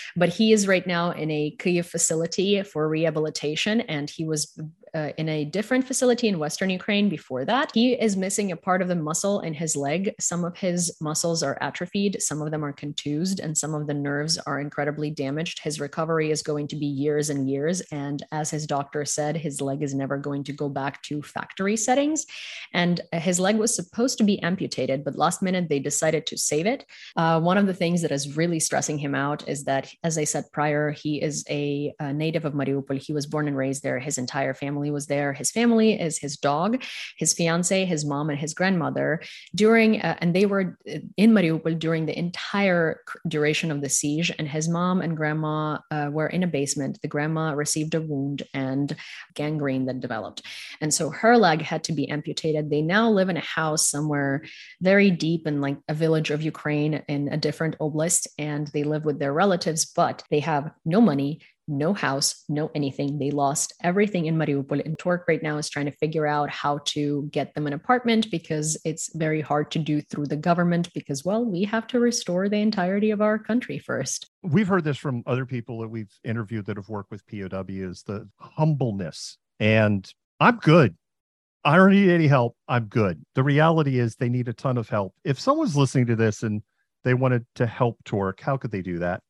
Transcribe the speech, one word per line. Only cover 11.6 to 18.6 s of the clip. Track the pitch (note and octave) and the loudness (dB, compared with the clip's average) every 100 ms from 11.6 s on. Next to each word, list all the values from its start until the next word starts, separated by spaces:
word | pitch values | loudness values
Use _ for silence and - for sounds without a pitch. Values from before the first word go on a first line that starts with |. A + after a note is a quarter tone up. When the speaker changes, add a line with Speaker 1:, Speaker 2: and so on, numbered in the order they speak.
Speaker 1:
atrophied, | C#3 - F3 G3+ G3+ F#3+ | -4 -6 -4 -2 0 -2
some | - D3+ | -4 -4
of | D3+ | -4
them | D#3 | -4
are | D3 | -6
contused, | C#3 D3 D3+ D3 D3 F#3 F#3+ | -8 -10 -8 -4 -2 -2 -4
and | E3 D3+ | -4 -4
some | D3 | -2
of | D3+ D3+ | -4 -4
the | |
nerves | D3 C#3+ C#3+ D3+ - | -4 -2 -2 -2 -4
are | - C#3 | -4 -6
incredibly | D3 - D3 D3+ D3+ | -6 -4 -4 -2 -4
damaged. | D#3 C3+ D3 E3+ - | -4 -4 -4 -6 -8
His | D#3 D3+ | -8 -6
recovery | C#3+ - D#3+ D#3+ D#3 | -6 -4 -2 0 0
is | D3 | -2
going | - D3 D3 | -2 -4 -4
to | D3+ | -4
be | D3 | -4
years | C#3 D3 D3+ D3 | -2 0 0 0
and | C#3+ C3+ | -2 -2
years, | C#3 D3+ F3+ - | 0 0 -2 -6
and | D3 C#3+ C#3+ - | -8 -6 -6 -6
as | D#3 D#3 | -6 -4
his | D#3 | -4